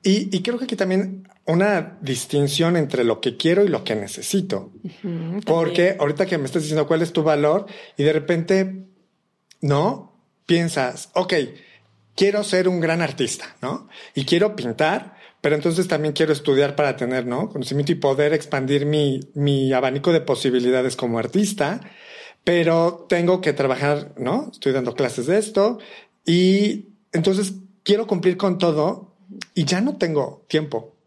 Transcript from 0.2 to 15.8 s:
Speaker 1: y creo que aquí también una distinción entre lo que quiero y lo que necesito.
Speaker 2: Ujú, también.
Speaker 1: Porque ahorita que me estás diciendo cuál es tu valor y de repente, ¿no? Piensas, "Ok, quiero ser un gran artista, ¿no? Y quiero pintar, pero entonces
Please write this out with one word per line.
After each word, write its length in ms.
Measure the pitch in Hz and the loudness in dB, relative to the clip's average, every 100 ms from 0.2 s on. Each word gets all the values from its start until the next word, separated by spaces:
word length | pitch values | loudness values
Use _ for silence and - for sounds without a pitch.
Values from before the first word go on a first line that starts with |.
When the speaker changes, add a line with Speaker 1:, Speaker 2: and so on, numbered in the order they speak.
| 190 190 | 0 -4
Speaker 1:
y 60 | |
creo 160 | 190 240 | -2 -4
que 80 | 254 | -6
aquí 100 | - | -2
también 520 | 185 185 190 190 - _ - | 0 0 -2 -8 -16 _ -2
una 520 | 165 202 190 156 - | 2 2 2 -4 -10
distinción 760 | 139 127 - 147 143 143 165 175 | -6 -6 -2 0 0 2 2 2
entre 260 | 143 131 | 0 0
lo 180 | 117 110 | 0 0
que 160 | 131 - | -2 0
quiero 260 | 160 180 | 2 4
y 40 | 202 | 2
lo 160 | 131 | 0
que 120 | - 110 | -2 -4
necesito. 760 | 101 - - 196 - 98 - - | -4 -10 -2 -2 -2 -6 -8 -16
Speaker 2:
Ujú, 80 | 180 - | -16 -12
también. 400 | 196 165 165 190 214 | -8 -8 -6 -8 0
Speaker 1:
Porque 500 | 165 175 175 180 190 | 0 2 2 2 2
ahorita 260 | 147 147 185 | -2 0 -2
que 120 | 165 | -2
me 80 | 135 | -2
estás 180 | 170 | -4
diciendo 240 | 151 156 147 | -2 -2 0
cuál 140 | 160 | 0
es 100 | 165 | 0
tu 100 | 165 | 0
valor 420 | 156 147 147 180 196 - - - | 2 2 2 2 -2 -16 -14 0
y 60 | |
de 100 | 143 | 2
repente, 720 | 156 143 170 165 190 190 190 - _ _ _ _ _ _ _ | 2 0 -2 2 2 0 -6 -16 _ _ _ _ _ _ _
¿no? 520 | 143 143 185 269 - _ _ _ - | 0 2 2 -2 -12 _ _ _ 0
Piensas, 640 | 170 170 156 127 - - | 0 2 -2 -4 -4 -6
"Ok, 200 | 180 185 175 - - - - _ _ _ - | -4 0 0 -2 -8 -20 -20 _ _ _ 0
quiero 280 | 196 208 | 2 2
ser 240 | 208 185 185 | 0 2 2
un 120 | 180 | 0
gran 220 | 160 165 | 0 0
artista, 540 | 160 139 117 - - - | -2 -2 -4 -4 -12 -10
¿no? 260 | 127 160 - - - | -8 -8 -12 -20 -10
Y 120 | - 135 | -8 0
quiero 300 | 170 208 214 | 2 2 0
pintar, 600 | 120 113 156 202 - - - _ | -6 0 0 0 -6 -20 -20 _
pero 140 | 147 151 | 0 0
entonces 320 | 165 165 | 0 0